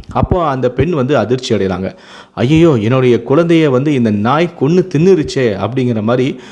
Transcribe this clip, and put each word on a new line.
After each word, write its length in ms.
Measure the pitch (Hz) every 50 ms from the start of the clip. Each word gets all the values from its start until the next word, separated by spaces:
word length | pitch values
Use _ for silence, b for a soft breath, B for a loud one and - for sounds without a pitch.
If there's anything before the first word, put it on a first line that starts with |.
| - -
அப்போ 360 | - 233 - - 190 180 170
அந்த 260 | 151 135 131 127 123
பெண் 200 | - - 135 170
வந்து 260 | 180 147 123 131 147 127
அதிர்ச்சி 380 | 104 101 123 131 - - 113
அடைறாங்க. 400 | 101 98 95 92 90 95 92 - B B B B B B B B
"ஐயையோ, 440 | - 107 127 156 160 170 170 147 117
என்னுடைய 440 | 101 110 131 131 131 127 117 110 - -
குழந்தைய 420 | 131 156 170 170 170 165 160 147
வந்து 240 | 131 123 139 156 147
இந்த 180 | 131 117 110
நாய் 420 | 107 101 104 120 135 156 175 170 - -
கொன்னு 280 | 131 139 170 185 175 185 - 147
தின்னுருச்சே" 560 | 165 190 196 160 143 135 - 139 127 117 101 95
அப்படிங்கிற 440 | 98 104 123 135 127 123 117 110
மாதிரி 380 | 104 113 120 131 127 139 - B B B